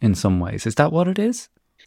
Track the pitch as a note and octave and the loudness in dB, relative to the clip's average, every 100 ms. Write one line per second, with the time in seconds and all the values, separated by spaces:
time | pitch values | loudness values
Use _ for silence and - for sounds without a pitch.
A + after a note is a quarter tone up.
0 | A2+ F2 G2+ F#2 F2 G2+ - A2+ D3+ D#3+ | 0 2 2 2 0 -4 -4 0 0 2
1 | F3+ F#3+ A3 B3 - _ _ _ | 0 0 -2 -2 -10 _ _ _